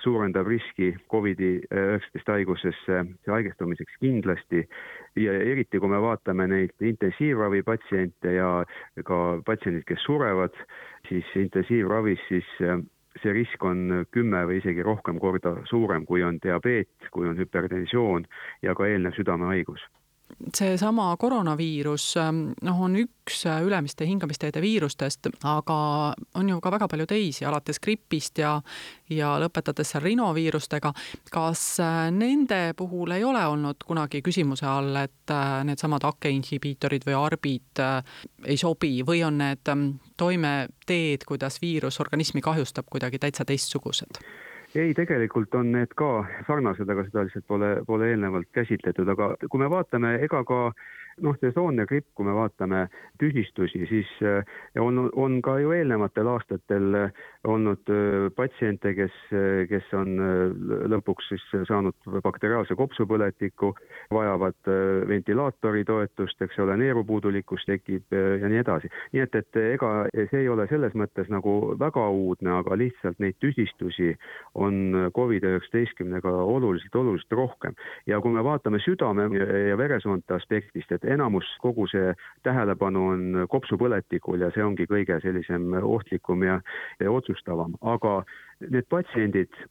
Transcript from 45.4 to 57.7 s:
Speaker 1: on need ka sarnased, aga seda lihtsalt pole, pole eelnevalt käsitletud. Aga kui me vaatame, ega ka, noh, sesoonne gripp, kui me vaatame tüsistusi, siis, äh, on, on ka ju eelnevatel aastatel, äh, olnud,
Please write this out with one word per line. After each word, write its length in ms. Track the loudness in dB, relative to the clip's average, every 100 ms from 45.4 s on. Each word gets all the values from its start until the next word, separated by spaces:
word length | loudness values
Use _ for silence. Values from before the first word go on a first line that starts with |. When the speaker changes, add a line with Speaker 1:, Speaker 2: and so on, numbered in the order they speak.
| 0 0
Speaker 1:
on 140 | 2
need 220 | 2 0 0
ka 300 | 0 0 -2 -6
sarnased, 400 | -2 0 0 0 -2
aga 140 | -2 -2
seda 180 | -2
lihtsalt 220 | -2 -4 -2
pole, 220 | 0 2 0 0
pole 220 | 0 2
eelnevalt 380 | 2 0 -2 -2
käsitletud. 560 | -2 0 0 0 0 0
Aga 220 | 2 0 -2 -2
kui 160 | 0
me 60 | 2
vaatame, 400 | 0 0 0 2 0
ega 240 | 0 0
ka, 160 | 0 0 0 -4 -16 -20 -18 -4
noh, 140 | -2 2
sesoonne 460 | 2 2 2 2 0
gripp, 240 | -2 -4
kui 140 | -4 0
me 80 | 2
vaatame 480 | 0 -2 0 0 -2 -6 -12 -2
tüsistusi, 680 | 0 2 -2 0 -2 -2 0
siis, 220 | 0 -2 -2
äh, 220 | 0 0 -2 -10 -8 0
on, 300 | 2 2 0 0
on 240 | 2 2
ka 140 | 2 2
ju 140 | 2
eelnevatel 540 | 2 2 2 2 2 2
aastatel, 600 | 0 -2 -6 0 2 4
äh, 300 | 2 0 -4 -20 -6 0
olnud, 320 | 2 2